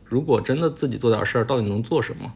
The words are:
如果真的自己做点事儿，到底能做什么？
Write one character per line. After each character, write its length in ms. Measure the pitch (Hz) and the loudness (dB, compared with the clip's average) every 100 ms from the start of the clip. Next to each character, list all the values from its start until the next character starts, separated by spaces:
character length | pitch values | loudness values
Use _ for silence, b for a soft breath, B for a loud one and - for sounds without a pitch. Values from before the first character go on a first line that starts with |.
| - | -2
如 140 | 123 | -2
果 220 | - 110 | 2 2
真 180 | 117 143 | 2 0
的 80 | 160 | 0
自 220 | 147 139 | 0 -4
己 80 | 110 | 0
做 140 | 120 | 2
点 120 | 104 | 2
事 140 | 92 123 | 2 0
儿， 60 | 113 | 0
到 160 | 127 | 0
底 60 | 104 | 0
能 140 | 104 | -2
做 180 | 113 156 | 0 -2
什 140 | - - | -2 -8
么？ 140 | - | -10